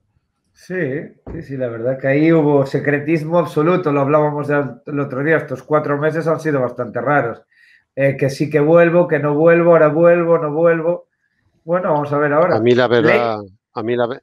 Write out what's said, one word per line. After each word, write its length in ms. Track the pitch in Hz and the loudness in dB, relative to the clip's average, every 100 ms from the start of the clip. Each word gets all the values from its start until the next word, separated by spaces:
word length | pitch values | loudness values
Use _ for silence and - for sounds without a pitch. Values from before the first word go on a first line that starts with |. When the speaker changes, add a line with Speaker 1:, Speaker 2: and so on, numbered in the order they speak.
| _ _ _ _ _ | _ _ _ _ _
Speaker 1:
Sí, 220 | _ - 180 139 147 - _ - | _ -12 -8 -6 -8 -12 _ -16
sí, 100 | 170 | -16
sí, 140 | 135 135 | -12 -8
la 120 | 123 | -8
verdad 300 | 113 123 131 | -4 -4 -4
que 100 | 135 | 0
ahí 240 | 139 165 | 2 4
hubo 340 | 165 147 143 - | 4 4 2 0
secretismo 720 | 143 147 143 147 165 156 175 | -2 -2 -2 -2 -4 0 -2
absoluto, 540 | 156 151 160 180 156 | 0 0 0 0 0
lo 80 | 143 | 0
hablábamos 500 | 135 151 151 147 135 | 2 2 0 -2 -2
el, 300 | 143 131 - | -2 -4 -10
el 160 | - 143 | -10 -8
otro 220 | 135 127 | -6 -4
día, 120 | 151 151 | 0 -2
estos 240 | 151 131 | -2 -12
cuatro 340 | - 151 147 143 | -2 -2 0 -2
meses 300 | 156 160 156 | -2 -2 -4
han 140 | 156 | -2
sido 200 | 156 139 | -2 -2
bastante 400 | 123 123 113 117 | -2 -6 -8 -6
raros. 420 | 123 147 117 - _ _ _ _ _ 135 | -2 0 -2 -8 _ _ _ _ _ -2
Eh, 200 | 139 139 | -2 0
que 140 | 135 | -2
sí 180 | - 147 | -2 -2
que 120 | 151 | 0
vuelvo, 480 | 151 170 170 175 170 | 4 4 4 2 2
que 100 | 147 | 0
no 160 | 147 | -2
vuelvo, 380 | 147 165 170 170 | 2 4 4 4
ahora 160 | 160 151 | 4 4
vuelvo, 500 | 151 170 175 170 165 | 4 4 4 2 0
no 140 | 151 | 0
vuelvo. 560 | 151 170 165 165 175 - _ _ _ _ _ | 0 2 2 -2 -6 -10 _ _ _ _ _
Bueno, 280 | 160 180 196 | -6 -4 -2
vamos 200 | 147 143 | -2 -2
a 60 | 147 | -2
ver 140 | 147 | 0
ahora. 240 | 151 180 113 | 2 2 2
Speaker 2:
A 40 | |
mí 120 | 120 | 2
la 120 | 120 120 | 4 4
Speaker 1:
Lake- 160 | 120 | 2
Speaker 2:
verdad, 380 | 117 123 117 107 98 98 _ | 2 2 0 -6 -12 _ _
a 80 | 123 | -10
mí 140 | 110 120 | -4 -2
la 100 | 117 | -4
ve-, 140 | 135 | -6